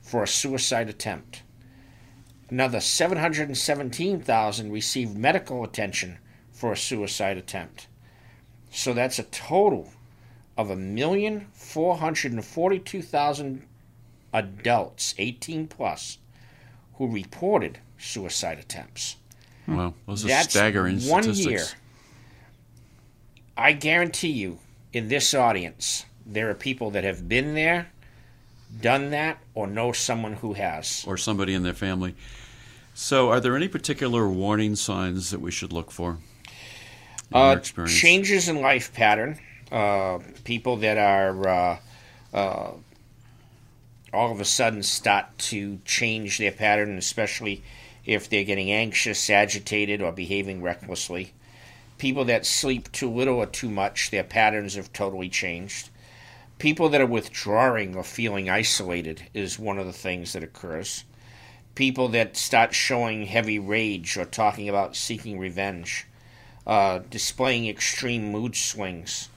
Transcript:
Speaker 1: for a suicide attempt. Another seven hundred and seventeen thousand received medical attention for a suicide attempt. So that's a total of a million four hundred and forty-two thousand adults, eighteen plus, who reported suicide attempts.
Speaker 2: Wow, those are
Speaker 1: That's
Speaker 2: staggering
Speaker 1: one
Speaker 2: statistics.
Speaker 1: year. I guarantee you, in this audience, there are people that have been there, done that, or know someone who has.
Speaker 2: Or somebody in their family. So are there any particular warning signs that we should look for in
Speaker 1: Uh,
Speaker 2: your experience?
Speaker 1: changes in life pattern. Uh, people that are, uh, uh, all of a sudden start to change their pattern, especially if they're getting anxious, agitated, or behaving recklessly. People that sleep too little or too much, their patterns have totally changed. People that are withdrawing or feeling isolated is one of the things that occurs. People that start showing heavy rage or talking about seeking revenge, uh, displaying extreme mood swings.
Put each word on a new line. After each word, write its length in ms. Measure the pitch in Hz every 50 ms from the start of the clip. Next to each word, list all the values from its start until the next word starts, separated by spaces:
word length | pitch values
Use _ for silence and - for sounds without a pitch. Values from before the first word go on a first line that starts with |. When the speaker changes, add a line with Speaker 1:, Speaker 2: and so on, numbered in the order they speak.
Speaker 1:
for 220 | _ - - 120 104
a 40 | -
suicide 600 | - - - 143 135 127 127 - 131 113 117 104
attempt. 540 | 104 - - 110 95 76 - - - - - - - - - - - - - - - - - - - - - - - - - -
Another 300 | 123 127 135 127 117 -
seven 400 | - - - - 165 175 185 160
hundred 280 | 156 170 160 151 151 143
and 100 | 135 123
seventeen 600 | - - 147 139 143 127 120 - 165 190 202 165
thousand 500 | 117 - 117 113 110 107 101 110 110 104
received 440 | 104 107 107 - - 135 123 113 101
medical 480 | 104 113 139 170 185 - - 135 123 117
attention 540 | 113 - - 104 98 95 - - 90 87 80 - - - - - -
for 200 | - - - 117
a 60 | 104 87
suicide 600 | - - 131 110 101 95 - - 104 98 98 92
attempt. 500 | 90 - - 98 82 - - - - - - - - - - - - - - - - - - - - -
So 220 | - - - 135 120
that's 260 | 120 123 131 - -
a 40 | 110
total 680 | - - - - - 156 185 202 208 156 98 80 - - - - - - - - - - - - - - -
of 140 | 110 101
a 40 | 95
million 720 | 92 95 95 101 113 135 160 190 202 208 214 214 208 202 202 -
four 440 | - - - - 156 160 180 175 160
hundred 340 | 156 160 156 151 - 139
and 120 | 120 113 107
forty-two 600 | - - 165 170 190 196 185 190 - - 190 165
thousand 640 | - - 147 143 147 143 139 147 139 131 135 - - - - - - _ - - - - _ _ - -
adults, 800 | 113 107 95 95 104 - 113 120 113 92 - - - - - - -
eighteen 480 | 98 120 120 - - - 160 156 156 156
plus, 500 | - - 127 98 78 - - - - - - - - - - - - - - - - - - - -
who 120 | - 135 123
reported 680 | 113 101 95 - - - 170 190 214 165 104 78 - - - - - -
suicide 580 | - - - 113 95 85 - - - 85 80 73
attempts. 600 | - - - 85 67 - - - - - - - _ - - - - - - - - -
Speaker 2:
Wow, 280 | 160 90 90 87 82 - -
those 180 | - 101 101 107
are 40 | 107
Speaker 1:
That's 240 | 131 143 170 -
Speaker 2:
staggering 480 | - 104 104 110 101 101 92 90 95 117 120 135
Speaker 1:
one 160 | 156 190 220
Speaker 2:
statistics. 260 | 226 208 196 190 147
Speaker 1:
year. 160 | 120 95 82 - - - - - - - - - - - - - - - - - - _ - _ - - - _ - - - - _ _ - - - - - - - -
I 140 | 113 143
guarantee 580 | 151 147 143 151 160 175 175 170 156 - - 170
you, 300 | 151 120 98 92 85 82 - - - - - - -
in 140 | 120 110 107
this 260 | 131 143 131 - -
audience, 720 | 135 127 117 107 95 87 82 - - - - - - - - - - -
there 280 | 113 104 107 110 110
are 20 | 101
people 380 | - - 135 131 127 120 107
that 120 | 101 101 90
have 240 | 98 92 85 90 85
been 280 | 110 123 139 151 151
there, 340 | 156 156 165 170 175 170 - - - - - - - - - - - - - - - - - 110 110
done 300 | 110 117 127 139 139 143
that, 300 | 147 147 151 160 156 - - - -
or 100 | 113 104
know 260 | 98 101 110 113 123
someone 420 | 117 - - - 123 113 113 107 107
who 200 | - - 110 101
has. 500 | 98 101 87 78 78 78 - - - - -
Speaker 2:
Or 100 | 98 92
somebody 380 | - - 107 98 98 92 95
in 80 | 92 90
their 100 | 90 87
family. 400 | - 101 95 92 92 92 90 - - - - - - - - - - - - - - - - -
So 360 | - - - 143 135 127 120
are 80 | 110 127
there 160 | 117 127 123
any 120 | 139 165 190
particular 600 | - 139 - - 143 - 143 127 120 120 110 101
warning 460 | 95 90 95 101 107 107 107 107 104
signs 560 | 101 - - 98 92 92 92 90 92 90 90
that 80 | 101 -
we 120 | - 87
should 220 | 85 - - 85 87
look 160 | 85 82 -
for 300 | - - 87 87 85 82 - - - - - - - - - - - - - - - - - - - - - -
in 60 | - 123
Speaker 1:
Uh, 120 | 131 135
Speaker 2:
your 80 | 135 -
experience? 400 | - - - - 85 82 87 -
Speaker 1:
changes 500 | - 170 175 190 196 196 202 190 170 175
in 140 | 160 147
life 320 | 135 135 139 123 117 - -
pattern. 460 | - 117 107 107 107 113 139 156 - - - - - - -
Uh, 480 | - 117 104 104 101 98 95 95 92 87 - - - - -
people 340 | - 120 117 113 127 123 110
that 200 | 107 107 107 107
are, 480 | 104 101 98 98 98 95 95 95 98 95
uh, 300 | 92 90 90 90 87 85 - - - - - - - - - - -
uh, 380 | - 98 95 92 - - - - - - - - - - - - - - - - - - - - - - - - - - - - - - - -
all 180 | 98 117 117
of 80 | 117 101
a 60 | 104
sudden 380 | - - - 127 117 110 104 98
start 420 | - - - - 113 101 101 - - - -
to 420 | - - - 104 101 101 101 92 -
change 520 | - - - 120 117 110 110 107 101 98 -
their 140 | 110 101
pattern, 460 | 92 - 110 107 104 107 104 104 101 92
especially 640 | 92 - - - 107 101 - - 117 107 98 98 - - - - - - - - -
if 240 | - 110 101 - -
they're 140 | - 101 101
getting 280 | 101 101 98 95 95
anxious, 580 | 104 107 113 110 98 - - 117 101 - - -
agitated, 720 | 107 101 104 101 101 101 95 - 107 107 104 101 101 101
or 100 | 98 85
behaving 500 | 82 95 90 82 98 101 98 98 95 92
recklessly. 720 | 90 87 87 - - - 90 - - - 90 90 95 - - - - - - - - - - - - - - -
People 280 | - 135 131 143 131
that 200 | 120 117 110 -
sleep 460 | - - - - 135 131 120 - -
too 180 | - - 135 123
little 280 | 113 120 131 135 127 120
or 100 | 107 104
too 220 | - - - 120
much, 420 | 104 101 98 101 - - - -
their 120 | - 98 92
patterns 520 | - - 113 110 107 107 107 101 98 95
have 180 | 101 95 - -
totally 340 | - 101 98 95 92 92 92
changed. 600 | - - - 92 85 85 92 101 - - - - - - - - - - - - - - - - - -
People 300 | - 151 151 156 170 156
that 120 | 143 143
are 60 | 131 120
withdrawing 880 | 120 113 101 - - - - 104 104 110 127 131 120 110 104 95 92
or 80 | 92 90
feeling 440 | - - - 117 113 101 98 95 92
isolated 760 | 92 107 113 - - - 101 90 87 87 82 80 80 - - - -
is 240 | 107 98 90 - -
one 220 | 110 107 98 98
of 80 | 95 92
the 60 | 90
things 400 | - - 95 90 90 85 82 -
that 100 | 92 80
occurs. 600 | 80 - - - 87 80 80 95 - - - - - - - - - - - - - - - - - -
People 360 | - 135 135 131 135 127 123
that 280 | 113 117 113 107 - -
start 380 | - - - 113 117 117 -
showing 500 | - - - 135 120 120 113 110 107 107
heavy 320 | 95 98 113 113 110 107 104
rage 600 | 98 98 107 113 113 107 101 92 82 87 - 101
or 80 | 90
talking 440 | - - - 110 104 101 - 104 104
about 260 | 101 101 98 90 -
seeking 440 | - - - 117 107 - 117 101 92
revenge, 640 | 95 92 85 92 98 98 95 87 85 87 - - - - - - - - - - - - - - - -
uh, 320 | 107 104 98 98 92 90 95 -
displaying 580 | - 107 - - - - 127 135 127 117 117 110
extreme 640 | 104 - - - - - - 123 120 117 107 104
mood 240 | 104 107 113 123 113
swings. 760 | - - - - 110 101 92 90 85 82 - - - - - -